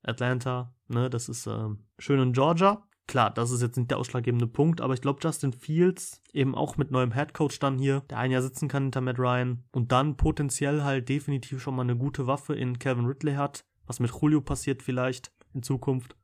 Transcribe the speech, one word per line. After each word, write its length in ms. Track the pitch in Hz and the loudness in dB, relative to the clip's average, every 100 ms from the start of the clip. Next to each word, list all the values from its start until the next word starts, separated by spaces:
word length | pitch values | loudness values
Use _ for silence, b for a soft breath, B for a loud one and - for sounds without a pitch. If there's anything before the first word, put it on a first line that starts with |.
Atlanta, 720 | - 120 123 127 127 127 123 _ _ | -6 -2 0 0 -2 -4 -6 _ _
ne, 220 | 117 127 | 0 0
das 180 | 120 120 | -2 -6
ist, 180 | 117 110 | -8 -6
ähm, 380 | 110 110 104 _ - | -4 -4 -6 _ -12
schön 200 | - 139 | 2 4
in 140 | 127 | 4
Georgia. 500 | 123 143 170 196 214 _ _ - | 4 4 6 4 2 _ _ -2
Klar, 240 | 131 107 | 2 2
das 200 | - 117 | 2 -2
ist 100 | 123 | 0
jetzt 160 | 120 123 | 0 0
nicht 140 | 120 | -2
der 80 | 131 | -2
ausschlaggebende 480 | 120 127 120 120 117 | -2 -2 0 0 0
Punkt, 340 | - 156 165 | 4 2 4
aber 140 | 127 | 0
ich 80 | 127 | 0
glaub, 200 | 135 135 | 0 0
Justin 300 | 165 151 139 | -2 0 -2
Fields, 720 | 120 - 160 180 180 - - _ | -4 -2 4 4 2 -12 -16 _
eben 220 | 151 135 | 0 0
auch 240 | - - - | 2 -2 -2
mit 120 | 135 | 0
neuem 220 | 131 123 | 2 2
Headcoach 460 | 117 147 - 147 - | 0 -4 -2 -2 0
dann 180 | 139 131 | -2 0
hier, 220 | 135 135 139 | 0 0 -2
der 100 | 120 | -4
ein 120 | 127 | 0
Jahr 120 | 131 | 0
sitzen 260 | 131 - 143 | 0 -4 -2
kann 160 | 139 | 0
hinter 180 | 135 131 | -2 -2
Matt 160 | 127 123 | -2 0
Ryan 460 | 127 123 127 123 - | 0 0 0 -4 -4
und 220 | 127 120 | -4 2
dann 240 | 127 147 - | 2 2 2
potenziell 680 | 156 156 143 - 143 147 | 0 2 -2 0 0 2
halt 280 | 143 135 123 | 0 -2 0
definitiv 520 | 143 143 139 - 131 | -2 0 -4 -4 -8
schon 140 | 139 131 | -4 -2
mal 60 | |
eine 140 | 123 120 | 0 0
gute 300 | 139 139 127 | -2 -2 -2
Waffe 280 | 143 - | -2 -2
in 240 | 147 127 123 | -4 -2 -2
Calvin 280 | 135 123 120 | -2 0 0
Ridley 280 | 135 151 | 0 -2
hat, 320 | 139 143 - _ _ | 0 -2 -6 _ _
was 160 | - - | -14 -2
mit 100 | 120 | -2
Julio 300 | - 151 151 | 2 2 2
passiert 420 | - 139 - 135 | 0 -4 -2 -4
vielleicht 480 | - 127 127 127 - _ - | -4 -2 -2 -4 -12 _ -12
in 100 | 135 | -10
Zukunft. 540 | - 131 139 131 123 - | -4 -2 0 -2 -4 -20